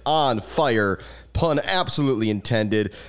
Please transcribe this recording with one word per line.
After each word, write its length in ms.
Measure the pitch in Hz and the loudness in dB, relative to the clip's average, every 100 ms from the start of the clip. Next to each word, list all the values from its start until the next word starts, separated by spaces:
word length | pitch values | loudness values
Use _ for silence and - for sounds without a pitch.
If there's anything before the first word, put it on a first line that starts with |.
| - | -2
on 340 | 156 139 110 | 2 2 0
fire. 580 | - - 147 113 101 92 - - - | -2 0 2 2 0 -2 -8 -20 -8
Pun 280 | - 165 147 | -2 0 0
absolutely 680 | - 185 170 - 143 117 110 | 0 0 0 0 0 2 0
intended. 640 | 104 - 117 107 107 101 - | -2 0 0 2 0 0 -6